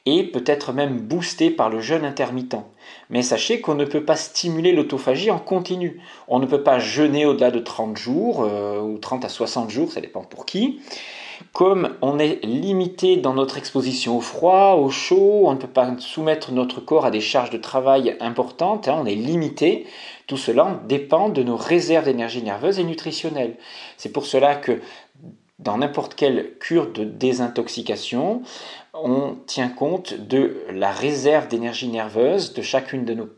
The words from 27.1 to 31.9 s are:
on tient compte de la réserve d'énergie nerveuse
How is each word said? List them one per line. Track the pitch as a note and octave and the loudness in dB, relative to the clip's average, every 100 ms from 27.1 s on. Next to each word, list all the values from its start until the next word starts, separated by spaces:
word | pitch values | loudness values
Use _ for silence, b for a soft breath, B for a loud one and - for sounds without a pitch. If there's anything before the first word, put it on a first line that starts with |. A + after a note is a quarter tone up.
| G#2+ C3 B2 A#2+ - A#2 - A2 G2+ - B2 F3 B3 B3 B B B B | -2 0 0 -2 -4 -6 -6 -6 -6 -4 -2 -2 -2 -6 B B B B
on | D#3+ C3 C3+ C#3 - - | -6 0 0 -2 -8 -8
tient | - B2+ | -4 -4
compte | - D3 F#3 - | -2 -2 -2 -6
de | G#2 G#2 C3 C3+ - F#2 | -10 0 2 2 -2 -8
la | F#2+ G2 | -2 -2
réserve | G2 C#3 C#3+ C#3 D3+ - | 0 -2 0 4 4 2
d'énergie | A#2 A#2+ A2+ | -4 -4 -6
nerveuse | B2 | -6